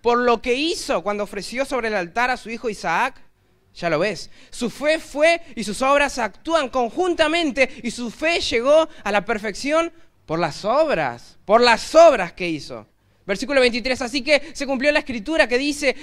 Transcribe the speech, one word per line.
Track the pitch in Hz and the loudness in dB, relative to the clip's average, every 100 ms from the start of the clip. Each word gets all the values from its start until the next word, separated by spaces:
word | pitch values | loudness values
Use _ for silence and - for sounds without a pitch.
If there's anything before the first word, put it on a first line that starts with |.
por | 233 240 | 0 2
lo | 247 233 | 2 2
que | 254 247 | 0 -2
hizo | 320 381 - 214 | -2 -4 -4 -4
cuando | 180 208 | -2 -4
ofreció | 202 196 180 240 | -6 -8 -10 -6
sobre | 269 262 226 | -4 -4 -2
el | |
altar | 208 170 233 254 | -4 -4 -2 -2
a | 247 | -2
su | 220 | -6
hijo | 233 240 | -8 -8
Isaac? | 202 175 170 254 - - _ _ _ _ | -6 -2 0 -2 -4 -20 _ _ _ _
Ya | - 170 | -6 -2
lo | 151 | 0
ves, | 208 170 - - - | 0 -4 -12 -20 -16
su | - 233 | -6 -6
fe | - 294 320 | -2 0 -2
fue | - 277 320 339 311 233 | -2 2 2 2 -2 -10
y | |
sus | 202 202 | -8 -2
obras | 262 285 285 262 | 2 2 2 -2
actúan | 214 - 302 330 254 | -8 -8 -2 -2 0
conjuntamente, | 262 233 302 359 339 302 339 320 240 254 247 | -2 -2 -2 -2 2 2 2 0 0 0 -2
y | 226 | -8
su | 233 240 | -6 -8
fe | - 311 349 | -4 -2 -2
llegó | - 240 254 311 320 - | -2 -2 4 4 2 -4
a | 202 | -2
la | 208 | -2
perfección | 202 214 214 185 277 320 339 - - _ - | 0 -4 -6 -8 -2 -2 -2 -6 -20 _ -6
por | 160 | -4
las | 170 - 202 | -4 -4 -2
obras, | 269 311 190 139 117 - - - | 0 2 0 -2 -6 -16 -12 2
por | 220 | 4
las | 247 226 - 311 | 6 2 4 8
obras | 330 247 175 | 8 8 -2
que | - 175 | -6 -6
hizo. | 151 - 117 107 _ _ _ - | -6 -8 -16 -18 _ _ _ -6
Versículo | 196 254 269 | -6 0 2
veintitrés, | 247 226 254 247 | 2 2 -4 -4
"Así | 247 277 | -4 -4
que | 254 285 311 | 2 2 0
se | - 262 | -8 -4
cumplió | 262 294 | 0 2
la | 294 | 0
escritura | 294 226 202 320 247 | 0 -8 -2 0 2
que | 247 | 2
dice, | 285 285 285 262 | -2 -2 -2 -2